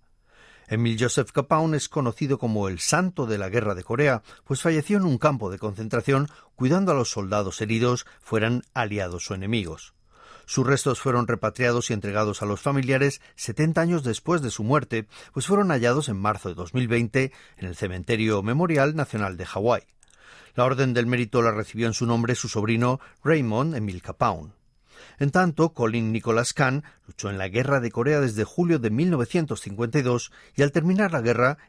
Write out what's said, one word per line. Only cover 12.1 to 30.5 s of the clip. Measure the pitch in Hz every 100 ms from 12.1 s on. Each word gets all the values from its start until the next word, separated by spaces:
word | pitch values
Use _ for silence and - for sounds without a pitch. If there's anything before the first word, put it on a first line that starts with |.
| 104 107 98
a | 104
los | 101
familiares | 143 139 127 135 139 - - -
setenta | - 113 156 165
años | 170 170
después | 127 107 - 170
de | 127
su | -
muerte, | 110 147 - 113 104 - -
pues | 139 143
fueron | 202 190
hallados | 135 120 139 143
en | 98
marzo | 104 107 95
de |
dos | 85 87
mil | 127 120
veinte | 117 113 135 131 - - -
en | 92
el | 107
Cementerio | 98 90 87 113 110 101
Memorial | 104 135 175 151 143 156
Nacional | - 113 98 90
de | 90
Hawái. | - 113 107 - _ _ _ - - -
La | -
Orden | 127 131 131
del | 120 120
Mérito | 123 117 123
la | 117
recibió | 107 104 110 117
en |
su | 104 120
nombre | 117 117
su | 123 117
sobrino | 110 107 117 123 131 - _
Raymond | 143 160 117 110 156
Emil | 135 104 90
Kapaun. | - - 120 82 76 - _ _ _ - - -
En | 143
tanto, | 180 180 151 160
Colin | - 117 117 113
Nicholas | 113 117 113 123
Khan | - 131 139 - _ -
luchó | - 101
en | 98
la | 95
Guerra | 107 131 139
de | 117
Corea | 117 127 151
desde | 131 107
julio | 104 - 170 156
de | 113
mil | 113 180
novecientos | 156 117 180 156 104
cincuenta | 104 101 117 147
y |
dos | 127 120 - - -